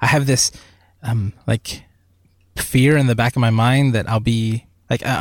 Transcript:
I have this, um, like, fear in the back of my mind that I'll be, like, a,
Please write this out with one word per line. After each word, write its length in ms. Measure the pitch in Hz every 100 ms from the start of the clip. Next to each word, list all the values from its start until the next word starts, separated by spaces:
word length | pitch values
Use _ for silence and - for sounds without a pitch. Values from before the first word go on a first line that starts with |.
I 60 | -
have 200 | 147 139
this, 260 | 127 - - - _ _ _
um, 300 | 113 113 98 - -
like, 360 | 113 - - - _ _ _ _ _ _ -
fear 400 | - 127 139 151
in 100 | 131
the 100 | 113
back 180 | 120
of 60 | 127
my 100 | 117
mind 440 | 113 120 135 135
that 140 | 113 -
I'll 120 | 113
be, 460 | 117 113 110 113 - _ -
like, 140 | 123
a, 180 | 139 131